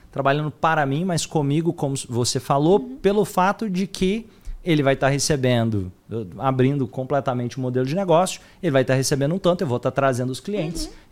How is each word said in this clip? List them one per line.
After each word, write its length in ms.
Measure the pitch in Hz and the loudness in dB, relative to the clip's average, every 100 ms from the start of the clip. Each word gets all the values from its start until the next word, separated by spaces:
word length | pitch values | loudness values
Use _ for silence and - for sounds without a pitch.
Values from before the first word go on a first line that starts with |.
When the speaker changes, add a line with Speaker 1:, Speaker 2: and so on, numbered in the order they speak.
| - | -12
Speaker 1:
trabalhando 420 | 139 135 147 151 | -2 0 0 -2
para 340 | - 160 156 139 | -2 0 2 0
mim, 180 | 143 | 0
mas 220 | 190 165 - | -2 -2 -2
comigo, 480 | 165 139 151 165 | -2 0 0 0
como 220 | - 143 135 | -2 -4 -4
s-, 120 | - | -4
você 300 | 120 120 127 | -2 -2 -2
falou, 400 | - 143 156 202 | 0 2 4 4
Speaker 2:
Uhum. 160 | 127 - | 2 -2
Speaker 1:
pelo 240 | 190 208 190 | 0 2 0
fato 440 | - 185 202 226 | 2 0 0 -4
de 160 | 180 196 | -2 -4
que 400 | - 185 220 - - - - | -2 -2 -2 -6 -16 -14 -6
ele 220 | 175 151 | 0 2
vai 100 | 135 | 2
tá 140 | 139 135 | 2 2
recebendo, 800 | 139 - 143 127 120 113 104 92 - - | 2 0 0 2 2 2 -2 -4 -10 -10
eu, 180 | 113 95 95 | -10 -8 -4
abrindo 480 | 131 127 131 143 117 | -2 2 2 2 -2
completamente 720 | - 131 143 135 123 120 135 | -6 -2 -2 0 -2 -4 -4
o 40 | |
modelo 240 | 127 127 131 | -2 0 0
de 100 | 180 | 0
negócio, 460 | 185 160 - - - - | 2 4 2 -4 -14 -6
ele 100 | 170 | 0
vai 120 | 135 | 2
tá 100 | 127 | 4
recebendo 400 | 131 131 135 139 | 2 2 0 0
um 60 | 185 | 0
tanto, 220 | 175 180 | 0 0
eu 40 | 135 | 0
vou 120 | 120 | -2
tá 100 | 131 | -2
trazendo 420 | 131 135 123 127 | 0 0 0 -2
os 100 | 127 | -6
clientes 460 | - 202 160 160 - | -6 -4 -4 -6 -8
Speaker 2:
Uhum. 40 | - - | -10 -2